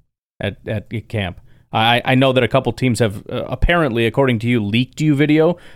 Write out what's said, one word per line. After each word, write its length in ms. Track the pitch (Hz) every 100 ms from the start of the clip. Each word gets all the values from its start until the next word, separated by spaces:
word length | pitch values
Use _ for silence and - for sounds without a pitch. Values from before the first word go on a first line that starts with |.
| _ _ _ -
at, 160 | 98 82 -
at 440 | 107 - 113 -
camp. 320 | 110 92 - - - _
I, 280 | 110 113 120 -
I 100 | 131
know 160 | 135
that 120 | 127
a 40 | 120
couple 240 | 135 120
teams 280 | - 127 110
have, 300 | 113 107 -
uh, 140 | 120 -
apparently, 560 | - - 175 147 113 113
according 340 | 135 135 113
to 80 | 117
you, 160 | 123
leaked 380 | 101 113 127 -
you 140 | 156 139
video, 420 | 147 156 160 175 -